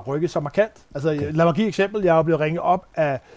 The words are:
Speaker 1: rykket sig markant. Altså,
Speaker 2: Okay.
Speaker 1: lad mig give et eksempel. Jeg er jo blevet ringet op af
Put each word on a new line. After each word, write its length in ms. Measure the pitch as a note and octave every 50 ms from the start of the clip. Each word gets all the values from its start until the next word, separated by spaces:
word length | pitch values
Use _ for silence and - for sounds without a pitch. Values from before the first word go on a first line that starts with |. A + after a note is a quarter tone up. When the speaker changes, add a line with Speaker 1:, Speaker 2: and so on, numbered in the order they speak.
| G#2+
Speaker 1:
rykket 240 | B2+ C#3 D3+ E3 D#3+
sig 120 | - F3 D3
markant. 300 | D3 - - G#3+ A3 - - - _ -
Altså, 160 | C#3+ C3+ D#3+
Speaker 2:
Okay. 220 | D#3 D3 C#3+ D3 D#3
Speaker 1:
lad 120 | D#3 E3
mig 100 | E3+ D#3+
give 100 | D3+ A3
et 40 | G#3+
eksempel. 340 | E3 - G3 G3 G#3 G#3+ G3
Jeg 100 | F3 E3
er 40 |
jo 60 | D#3+ D#3+
blevet 180 | D#3 E3 D3+
ringet 200 | D3+ D#3 D#3+ E3+
op 260 | D#3+ E3+ F3+ F#3 - _ _
af 260 | - D#3+ D3 C#3 B2+ - - -